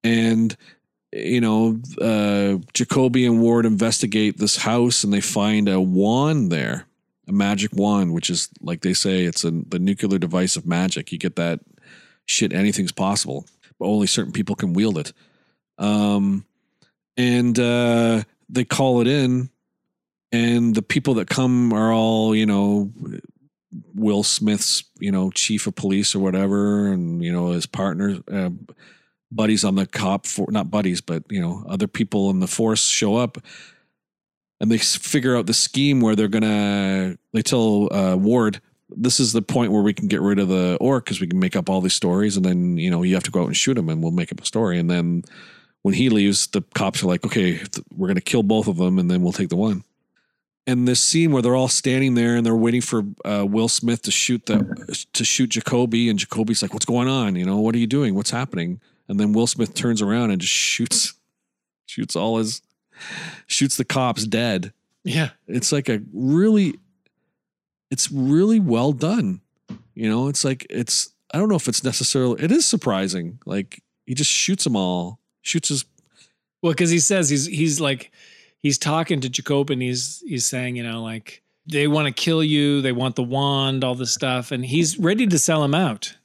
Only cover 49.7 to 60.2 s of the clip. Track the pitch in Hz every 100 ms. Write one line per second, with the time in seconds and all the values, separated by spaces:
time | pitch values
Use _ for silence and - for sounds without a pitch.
49.7 | 95 - _ _ _ _ _ _ _ -
50.7 | 123 123 123 - 165 165 139 120 131 127
51.7 | - 127 131 135 120 117 120 117 113 117
52.7 | 123 - 117 101 98 - 104 101 107 113
53.7 | - 117 120 - - - 120 - 107 101
54.7 | - - - - - - - 123 110 -
55.7 | 123 123 113 117 104 90 104 110 110 98
56.7 | 110 - 120 127 135 107 90 92 101 110
57.7 | 117 117 139 127 95 104 120 131 92 85
58.7 | 90 _ _ - 104 104 107 117 - 110
59.7 | - 120 110 101 117